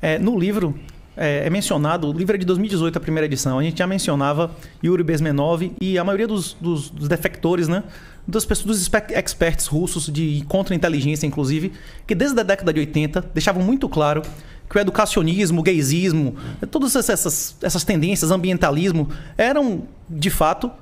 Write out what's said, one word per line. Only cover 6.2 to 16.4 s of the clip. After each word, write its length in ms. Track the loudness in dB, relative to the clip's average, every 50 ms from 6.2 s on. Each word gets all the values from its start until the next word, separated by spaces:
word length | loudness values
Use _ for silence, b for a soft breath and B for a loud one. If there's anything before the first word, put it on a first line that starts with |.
| 0
dos, 280 | 0 0 -2 -4 -6 -8
dos, 360 | -6 -2 -2 -2 -2 -4 -6
dos 160 | -8 -6 -2
defectores, 640 | 0 0 0 0 -2 -4 0 0 0 2 2 2 2
né? 160 | 0 0 -2 B B B B B B B B
Das 180 | -2 -2 -2 0
pessoas, 220 | 2 0 0 0
dos 160 | -2 -2 0 0
espe-, 320 | 2 0 0 0 0 -2
experts 540 | -2 -2 -2 -2 0 0 2 2 0 0 0
russos 380 | 0 0 0 0 -2 -4 -6 -4 -2
de 320 | -2 0 0 0 -2 -4 0
contra-inteligência, 760 | 0 0 0 2 0 0 2 2 2 2 0 0 0 0 -2
inclusive, 480 | -2 -2 0 0 0 0 0 -2 -4 B B B B B B B
que 120 | -2 0
desde 240 | 2 2 2 2 2
a 20 | 4
década 300 | 2 2 2 2 0 2
de 80 | 2
oitenta 440 | 0 0 0 0 0 2 0 -2 -4 -2 -2
deixavam 300 | 0 0 2 2 2 2
muito 260 | 2 2 0 0 -2
claro 340 | 0 0 2 2 2 0 -2 B B B B B B B B 0
que 80 | 2
o 40 | 2
educacionismo, 800 | 2 2 2 2 2 2 4 2 2 2 2 2 2 2 2 2
o 20 | 2
gaysismo, 720 | 4 2 4 2 2 2 2 2 2 2 2 0 0 -2 B